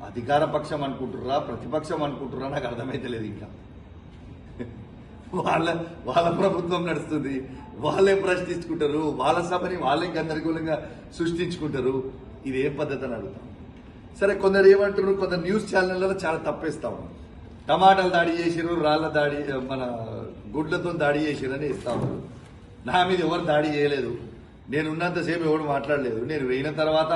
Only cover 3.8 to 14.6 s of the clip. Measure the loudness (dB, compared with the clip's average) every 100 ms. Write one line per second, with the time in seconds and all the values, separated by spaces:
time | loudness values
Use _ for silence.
3.8 | -18 -20 -20 -18 -18 -18 -18 -12 -12 -12
4.8 | -16 -18 -18 -18 -8 -2 2 2 2 0
5.8 | -4 -10 0 2 4 4 2 2 0 -2
6.8 | 0 -4 -2 -4 -2 -4 -6 -12 -16 -4
7.8 | -2 4 6 6 2 0 0 -6 -4 -2
8.8 | 0 0 0 0 2 2 2 -2 -2 -2
9.8 | 0 2 0 -2 -2 -2 -2 -2 -2 -4
10.8 | -4 -14 -16 -4 -2 0 -2 -4 -4 -2
11.8 | 0 0 -4 -10 -16 -12 -6 -2 -2 -2
12.8 | -4 -4 -6 -6 -8 -12 -16 -16 -18 -18
13.8 | -20 -20 -20 0 2 4 4 8